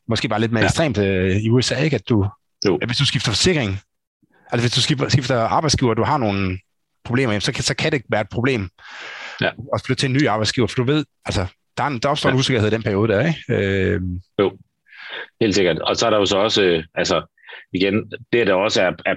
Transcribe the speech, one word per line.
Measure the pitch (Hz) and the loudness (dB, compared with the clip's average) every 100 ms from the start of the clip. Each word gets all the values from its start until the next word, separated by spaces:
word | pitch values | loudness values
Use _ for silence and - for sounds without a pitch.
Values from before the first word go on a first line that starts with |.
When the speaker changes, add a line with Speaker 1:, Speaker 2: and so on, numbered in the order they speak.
| - | -4
Speaker 1:
måske | 113 117 | -2 -2
var | 107 | 0
lidt | 113 | 0
mere | 117 | 2
Speaker 2:
Ja. | - | 2
Speaker 1:
ekstremt, | - 156 104 | 2 0 0
øh, | 98 92 95 98 | 0 2 0 0
i | 110 | 2
U | 123 | 2
S | - | 2
A, | 120 | 0
ikke? | 151 123 | 0 -2
At | - | 0
du, | 110 98 - _ _ 101 | 0 0 -4 _ _ 0
Speaker 2:
Jo. | 80 | 0
Speaker 1:
at | 113 | -2
hvis | 120 | -2
du | 139 | -2
skifter | 123 - | -2 -2
forsikring, | 101 180 156 104 95 - _ _ _ _ _ - | 0 2 2 -2 -6 -10 _ _ _ _ _ -6
altså | 120 | -2
hvis | 120 | 0
du | 123 | 0
skifter, | - 135 120 | 0 0 2
skifter | - 127 123 | 0 2 0
arbejdsgiver, | 113 131 151 - 123 | 2 0 0 2 2
du | 110 | 2
har | 104 147 | 2 2
nogle | 107 98 95 92 - _ _ _ | 0 0 -2 -6 -12 _ _ _
problemer, | - 123 123 | -4 0 0
jamen, | 104 | 0
så | - | -2
kan, | - | -4
så | - 131 | -4 -2
kan | 156 | -2
det | 147 - | -2 -2
være | 107 | -2
et | 107 | -2
problem | 120 131 120 92 - - - - - - - | -2 -2 -2 -4 -12 -20 -18 -16 -16 -14 -6
Speaker 2:
Ja. | 98 - 117 | -4 -6 -6
Speaker 1:
at | 110 - | -4 -2
flytte | 127 | -2
til | 135 | 0
en | |
ny | 135 131 | 2 2
arbejdsgiver, | 110 107 - 107 | 2 0 0 0
for | - | 0
du | 123 | 0
ved, | 151 - _ | 0 -2 _
altså, | - 113 90 - _ - | -4 -2 -4 -8 _ -4
der | |
er | 135 | -4
en, | 120 | -2
der | 139 | -2
opstår | 147 139 | 0 2
en | 135 | 2
Speaker 2:
Ja. | |
Speaker 1:
usikkerhed | 135 120 104 | 2 2 2
i | |
den | 113 | 0
periode | 110 98 113 | 0 0 2
der, | 101 165 | 2 0
ikke? | 156 - 104 | -2 -2 0
Øh. | 98 98 92 92 90 90 - - | 0 0 0 0 -4 -8 -6 0
Speaker 2:
Jo. | 95 - _ _ _ - - - - - | 0 -2 _ _ _ -20 -14 -14 -10 -2
Helt | 113 | 0
sikkert. | 98 87 78 | 2 2 0
Og | 107 90 | -2 0
så | 117 | 2
er | |
der | 107 | 2
jo | 90 | 2
så | 98 | 2
også, | - 107 | 2 2
øh, | 92 82 80 | 2 2 -2
altså, | - 85 82 - _ - - - | -4 0 -2 -4 _ -20 -20 -8
igen, | 90 98 107 104 - - | -2 0 0 -4 -12 -2
det, | 120 | 2
at | 101 | 4
der | |
også | 92 107 110 | 2 2 2
er, | 90 80 | 0 0
er | 95 | -4